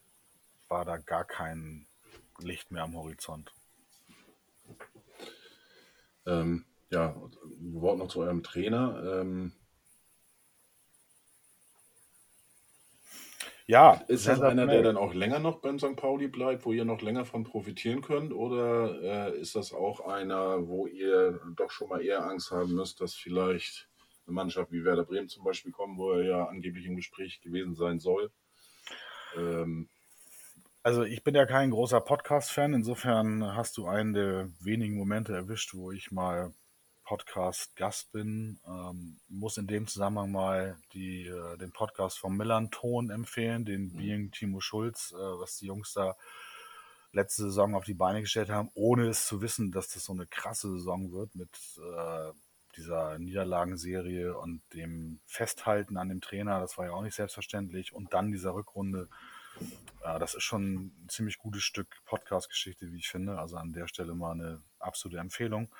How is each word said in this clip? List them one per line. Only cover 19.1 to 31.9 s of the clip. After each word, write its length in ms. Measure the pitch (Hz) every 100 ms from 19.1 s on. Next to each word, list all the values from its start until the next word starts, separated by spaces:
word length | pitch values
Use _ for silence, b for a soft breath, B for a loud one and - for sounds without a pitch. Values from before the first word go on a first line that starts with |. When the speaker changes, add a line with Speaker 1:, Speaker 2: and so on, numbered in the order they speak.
| 104 101
Speaker 2:
äh, 60 | 85
ist 160 | 82 107
das 180 | 98
auch 280 | - 98 -
einer, 680 | 95 98 95 95 95 92 85
wo 180 | 92 85
ihr 560 | 92 95 92 92 87 85 82
doch 160 | 82
schon 180 | - 95
mal 100 | 90
eher 240 | 90 98
Angst 280 | 90 95 -
haben 240 | 90 90 87
müsst, 260 | 92 -
dass 140 | 87 -
vielleicht 720 | 87 90 92 87 - - - b b b -
eine 80 | 90
Mannschaft 360 | 92 92 85
wie 120 | 85
Werder 200 | 87 87
Bremen 260 | - 98 95
zum 140 | -
Beispiel 280 | 95 - -
kommt, 260 | - 101 92
wo 140 | 95
er 120 | 87
ja 220 | 92 90 87
angeblich 400 | 92 87 90 90
im 100 | 90
Gespräch 460 | - - 92 -
gewesen 320 | 85 90 92
sein 260 | 82 87 85
soll? 320 | 90 95 104 _ _ B B B B B B B B 85
Ähm, 540 | 85 85 82 82 80 _ _ B B B B B - _
Speaker 1:
Also 200 | 120 120
ich 200 | 107 113
bin 100 | 147
ja 140 | 143 135
kein 240 | 131 135
großer 300 | 110 123